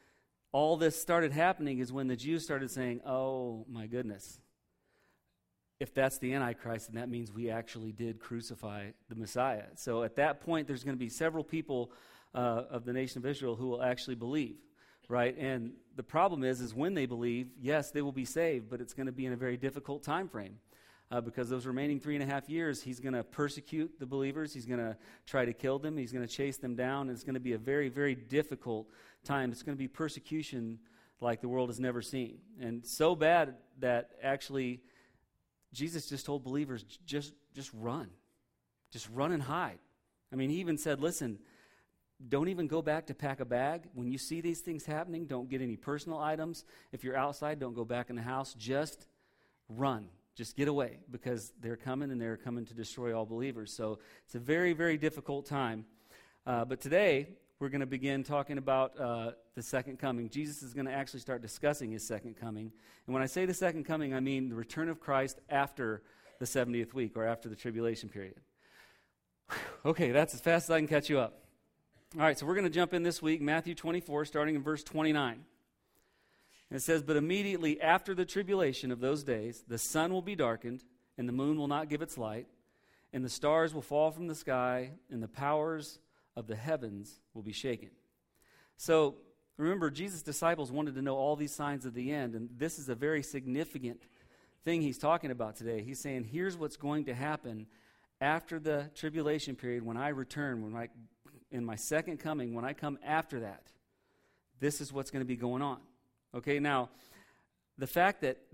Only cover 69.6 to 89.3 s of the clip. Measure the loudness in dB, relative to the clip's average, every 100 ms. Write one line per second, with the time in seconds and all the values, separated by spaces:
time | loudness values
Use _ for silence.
69.6 | -8 -2 2 4 6 6 4 2 4 4
70.6 | 6 4 6 4 4 2 2 -2 -20 _
71.6 | _ _ _ _ -10 4 4 4 2 2
72.6 | 2 4 4 4 2 2 2 2 4 2
73.6 | 0 -4 -2 -2 -2 -2 0 2 2 2
74.6 | 0 -2 -2 2 4 4 2 -2 -12 _
75.6 | _ _ _ _ _ _ _ _ _ -20
76.6 | -8 -2 2 4 4 4 4 2 2 2
77.6 | 2 4 6 6 4 -2 0 0 2 4
78.6 | 4 2 -2 0 2 2 0 -2 -2 -8
79.6 | -6 -4 0 2 2 2 0 2 2 2
80.6 | -4 -8 -12 _ _ -6 -2 2 2 2
81.6 | 2 0 0 -2 -4 -4 -4 -6 -10 _
82.6 | _ _ _ _ _ -4 -4 2 4 6
83.6 | 4 0 0 4 4 2 -6 -4 0 2
84.6 | 4 2 -2 -10 -10 -6 -6 -2 2 2
85.6 | 2 -2 -8 -16 _ _ _ -10 -8 -4
86.6 | 0 -2 -2 -8 -12 -18 _ -12 -8 -4
87.6 | -2 -4 -6 -20 _ _ _ _ _ -20
88.6 | _ -4 6 8 6 2 -12